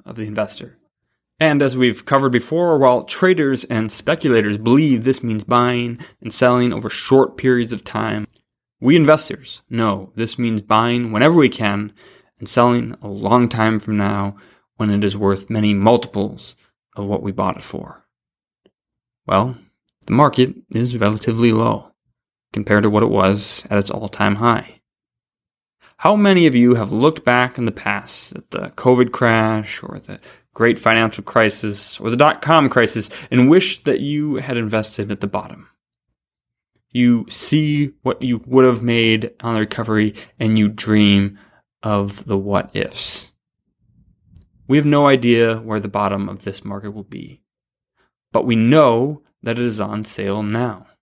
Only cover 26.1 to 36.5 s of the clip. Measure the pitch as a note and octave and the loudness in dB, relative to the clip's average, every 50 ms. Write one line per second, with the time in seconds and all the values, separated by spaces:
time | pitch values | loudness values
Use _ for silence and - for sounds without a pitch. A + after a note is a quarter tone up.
26.1 | G#3 G#3+ G3+ G3+ F#3+ F3+ E3+ D3+ B2+ A#2+ A#2+ A#2+ B2 A#2 G#2+ G2 - A2 B2+ D#3 | 4 4 4 4 6 6 6 4 6 6 4 4 4 2 0 -4 -2 0 2 0
27.1 | D#3 - - B2+ B2 B2 B2 B2+ - - A#2+ A2+ G#2+ - - G2+ G2+ G2+ G#2 - | 0 0 0 0 2 2 0 -2 -4 -6 -6 -6 -6 -6 -6 -6 -6 -6 -8 -12
28.1 | - - - - - - - - - - - - - - - B2+ B2+ B2 B2+ A#2+ | -12 -12 -14 -14 -16 -18 -16 -12 -10 -10 -10 -10 -8 -2 2 4 4 4 4 0
29.1 | - - B2+ A#2 A2+ A2+ A2 A2 A2 A2 G#2 - - - - - - - - - | 0 0 0 2 2 2 2 0 -2 -4 -6 -8 -12 -14 -14 -14 -16 -16 -16 -16
30.1 | G#2 - _ - - _ _ _ - - A2+ A#2+ A2+ - - A2+ A2+ A2+ A2+ A2 | -18 -18 _ -20 -20 _ _ _ -4 0 0 0 0 0 0 0 2 2 0 -2
31.1 | - - G2+ - - A#2+ A2+ G#2+ - - - G#2+ G2+ G2+ - - - - - A2+ | -4 -8 -10 -2 2 2 2 2 0 -4 -8 -8 -8 -8 -12 -14 -12 -8 -6 -4
32.1 | A#2 B2 D3 D#3 - - - D3 D#3+ D#3+ C#3+ B2+ - B2+ A#2 A2 - A2+ G2+ - | 2 4 4 4 2 0 2 4 4 4 4 4 2 2 2 2 0 -4 -8 -8
33.1 | - - - - A#2 B2 B2 C3+ D#3+ F#3 F#3 - - - - D3 - - - C#3+ | -12 -14 -8 0 2 4 6 6 6 6 4 0 -6 -6 -4 -2 -2 -2 -2 -4
34.1 | D3 D3 D3+ D3+ C#3 C3 B2 C#3 B2+ A#2 A2+ G#2+ A2 A2 G#2+ - - - G#2 G#2 | -4 -4 -4 -4 -4 -6 -6 -6 -6 -4 -4 -2 -2 -4 -4 -4 -8 -8 -8 -6
35.1 | G#2 - - G2 F#2 F#2 - - - - - _ _ _ _ _ _ _ _ _ | -6 -8 -8 -6 -6 -8 -8 -10 -18 -20 -20 _ _ _ _ _ _ _ _ _
36.1 | _ _ _ _ _ _ _ _ | _ _ _ _ _ _ _ _